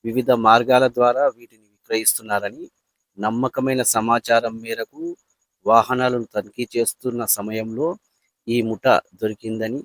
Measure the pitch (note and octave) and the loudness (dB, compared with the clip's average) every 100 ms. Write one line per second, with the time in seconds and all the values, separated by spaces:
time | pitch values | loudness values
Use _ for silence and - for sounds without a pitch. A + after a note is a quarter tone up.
0 | A#2 A#2+ B2 A#2+ A2 A2+ A#2+ B2+ C3 A#2+ | -4 -2 0 2 6 4 6 4 4 2
1 | B2 B2 C#3 A#2+ A#2+ A2 G#2 G#2 _ A2+ | 2 2 -2 -2 -20 _ _ _ _ -2
2 | G#2+ - A2 G2+ G2+ C3 F3 _ _ _ | -2 -4 -2 -4 -4 -10 -18 _ _ _
3 | _ G2 G#2+ A#2 B2+ - C3 C3 A#2 A#2 | _ -4 -2 0 -2 -2 -2 0 0 0
4 | A2+ A#2 - A#2 A#2 A2+ A2+ A2+ A2 C#3+ | 2 0 2 0 0 -8 -10 -8 -10 -10
5 | E3+ F3 _ _ _ _ G2+ A#2 A2 B2+ | -12 -12 _ _ _ _ 4 4 4 0
6 | B2+ B2 A2+ G#2+ G#2 - B2 A#2+ A2+ - | 0 -2 -4 -8 -8 -10 -6 -2 -2 -4
7 | B2+ A#2+ A2 - G#2 A2 A2 A2 D#3+ G3+ | -6 -6 -4 -4 -4 -6 -6 -4 -4 -6
8 | _ _ _ _ - A#2+ A2+ A2 C3 A2 | _ _ _ _ -4 -2 -2 -2 2 2
9 | _ F2+ A2 G#2 A2+ A2 A2 C3+ | _ _ -6 -6 -8 -6 -6 -8